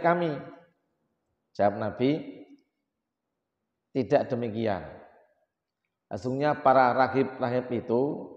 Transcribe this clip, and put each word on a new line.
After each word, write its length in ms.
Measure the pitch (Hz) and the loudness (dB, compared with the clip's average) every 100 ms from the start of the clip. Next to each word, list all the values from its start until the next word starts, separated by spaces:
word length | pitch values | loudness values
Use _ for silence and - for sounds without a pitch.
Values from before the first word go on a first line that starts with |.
kami. 320 | 170 175 170 139 - - - _ _ _ _ _ _ _ _ - | 2 2 0 -4 -10 -18 -20 _ _ _ _ _ _ _ _ 0
Jawab 240 | 101 101 | 0 0
Nabi, 400 | 110 - 123 160 - - - - _ _ _ _ _ _ _ _ _ _ _ _ _ | -4 0 0 0 -4 -16 -20 -20 _ _ _ _ _ _ _ _ _ _ _ _ _
"Tidak 380 | 139 110 143 - | -4 2 2 2
demikian. 560 | 123 117 107 113 92 76 - - _ _ _ _ _ _ _ _ _ _ | -2 -4 -2 -2 -2 -6 -16 -20 _ _ _ _ _ _ _ _ _ _
Sesungguhnya 480 | 104 127 135 147 143 | -8 -6 -2 0 2
para 320 | 135 131 127 | 4 6 6
rahib-rahib 760 | 120 131 131 131 - 123 123 123 | 4 2 2 -2 -2 -2 -2 -2
itu 560 | 120 - 117 139 175 90 | -4 -2 0 0 -4 -10